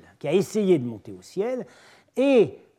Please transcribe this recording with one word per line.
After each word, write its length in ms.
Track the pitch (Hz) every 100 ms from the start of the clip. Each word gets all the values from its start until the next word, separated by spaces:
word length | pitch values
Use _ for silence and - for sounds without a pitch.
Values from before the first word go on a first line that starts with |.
| - _
qui 80 | -
a 60 |
essayé 480 | 180 - 214 196 165
de 40 |
monter 280 | 120 107 - 92
au 60 |
ciel, 420 | - 180 226 262 190 _ - _ _ -
et, 420 | 277 262 156 - _